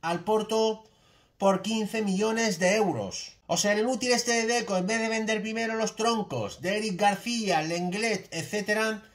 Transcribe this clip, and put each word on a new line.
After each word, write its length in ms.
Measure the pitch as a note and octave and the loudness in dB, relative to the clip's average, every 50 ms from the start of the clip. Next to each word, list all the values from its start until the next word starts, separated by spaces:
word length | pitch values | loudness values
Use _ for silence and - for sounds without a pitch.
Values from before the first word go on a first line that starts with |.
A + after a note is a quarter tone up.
al 220 | - E3 F3 E3+ F3 | -4 -4 -4 -2 0
Porto 600 | G#3+ A3 G#3+ G#3 G#3+ A3 A3 A3 A3 A3 A3 - - _ _ _ _ _ _ _ _ _ - | 0 0 0 0 0 0 2 2 2 0 -2 -8 -20 _ _ _ _ _ _ _ _ _ 0
por 240 | G3 G3 F#3+ F#3 | 2 4 4 4
quince 400 | F#3 G#3 A3 A3 G#3+ G3 - A3+ | 0 -2 -2 0 -2 -2 -2 -2
millones 580 | A3 G3 F#3+ F#3 G#3+ A3 A3 A3+ A3+ A3 F#3 D#3+ | 0 0 2 2 2 2 2 2 2 0 0 2
de 160 | F#3 F3+ G3+ | 2 2 4
euros. 580 | A3 G#3+ F3+ D3 A2+ G2+ F#2 - - - - - _ _ - | 4 2 2 0 -2 -4 -6 -6 -10 -12 -12 -16 _ _ -4
O 100 | E3 F3 | -2 0
sea, 160 | - G#3 G#3 | 2 2 2
el 60 | G#3+ | 2
inútil 320 | A3 B3 C4 G#3 B3+ B3 | 2 0 0 0 2 2
este 200 | B3 A#3 A#3+ B3 | 2 2 2 0
de 140 | A#3 A3+ A3+ | 0 0 2
Deco, 320 | A3 A#3+ A#3+ G3+ - G3 F3+ | 2 0 0 0 0 0 0
en 100 | F3+ G3 | 0 0
vez 120 | A3+ A3+ | 0 0
de 100 | A3+ A3 | 0 0
vender 320 | A3+ A3 A3 G#3+ A3 A3 | 0 -2 0 0 -2 -2
primero 340 | F#3+ A3 A3 A3+ A3+ A3 A3+ | -2 -4 -4 -4 -2 -2 -2
los 200 | A3 A3 G#3+ - | -2 -2 -2 -2
troncos 680 | - G#3+ A#3 A3+ A3 G3 - C#3 A#2+ G#2+ F#2+ - - | 0 0 2 2 2 0 -4 -4 -4 -4 -4 -6 -6
de 160 | C3+ F3+ G3+ G#3+ | -4 -2 -2 -2
Eric 220 | A3 A3 F#3+ E3 | -2 -2 -2 2
García, 640 | G3+ G3+ G3 F#3+ - A#3 A#3+ A#3 A3 F#3+ E3+ D#3 | 2 2 2 2 -4 -6 -4 -2 0 2 2 2
Lenglet, 680 | D#3 D#3+ E3+ F3 F3+ F3+ F3+ G#3 A3+ A3+ G#3+ F#3+ - - | 2 0 -2 -2 -2 -2 -2 -2 0 0 0 -2 -4 -8
etcétera, 720 | - E3 D#3 - - G#3 G3 G#3 G#3 G#3+ A3 A3 A3 G#3 - - _ | -8 -8 -8 -4 -4 -4 0 0 2 2 2 0 -2 -4 -8 -18 _